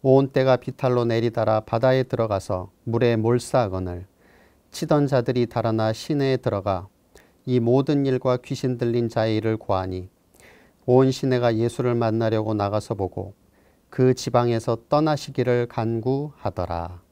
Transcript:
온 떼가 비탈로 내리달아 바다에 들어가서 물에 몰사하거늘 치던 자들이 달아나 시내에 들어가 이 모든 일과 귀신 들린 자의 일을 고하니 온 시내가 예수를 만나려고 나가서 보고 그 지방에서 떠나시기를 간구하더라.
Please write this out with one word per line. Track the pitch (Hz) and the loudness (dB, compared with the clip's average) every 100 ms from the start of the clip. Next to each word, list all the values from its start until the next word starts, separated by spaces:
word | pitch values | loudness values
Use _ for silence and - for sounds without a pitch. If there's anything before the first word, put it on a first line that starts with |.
온 | 135 139 139 | 6 6 4
떼가 | 139 131 127 | 2 2 2
비탈로 | - - 131 123 | 0 -4 0 2
내리달아 | 117 113 117 117 107 110 | 2 0 0 0 0 0
바다에 | - 117 131 131 | 0 0 2 2
들어가서 | 127 120 113 98 - 92 92 _ | 0 -2 -2 -2 -4 -6 -6 _
물에 | - 117 120 113 | -4 2 2 2
몰사하거늘 | 110 120 - 131 107 92 92 87 92 _ _ _ _ _ _ | 2 0 0 0 0 -4 -6 -10 -14 _ _ _ _ _ _
치던 | - 160 151 143 | -10 0 2 2
자들이 | 131 120 123 117 | 0 0 0 0
달아나 | 120 113 110 110 | 0 0 0 -2
시내에 | 110 - 147 139 131 | -4 -4 -2 0 0
들어가 | 127 101 98 92 98 _ _ - _ _ | -2 -2 -2 -4 -6 _ _ -20 _ _
이 | - 123 | -2 0
모든 | 117 131 139 147 139 | 4 2 2 0 0
일과 | 127 127 123 | 0 0 -2
귀신 | - 131 135 120 | -4 -6 -4 -2
들린 | 120 120 117 | -2 0 -2
자의 | 117 110 110 | 0 0 0
일을 | 110 110 | -2 -4
고하니 | - 95 95 92 90 _ _ _ - - _ _ | -2 -4 -2 -8 -12 _ _ _ -20 -20 _ _
온 | - 127 131 | 4 4 4
시내가 | 131 139 123 120 113 | 0 -2 0 2 0
예수를 | 117 - 123 | -2 -2 -2
만나려고 | 117 113 113 113 110 107 | 0 0 0 0 0 -2
나가서 | 107 101 107 - | -2 0 -2 -4
보고 | 101 92 - 98 - _ _ _ _ _ | -4 -4 -6 -12 -14 _ _ _ _ _
그 | - 127 | 2 2
지방에서 | 127 - 120 120 117 117 113 _ | 2 0 0 2 0 -2 -4 _
떠나시기를 | 147 156 147 - 131 123 120 120 | 0 2 -2 -4 -4 0 0 -2
간구하더라. | - 113 113 120 135 147 - 101 92 87 85 85 87 _ | -4 -2 -2 -2 -4 -6 -8 -8 -6 -6 -6 -8 -14 _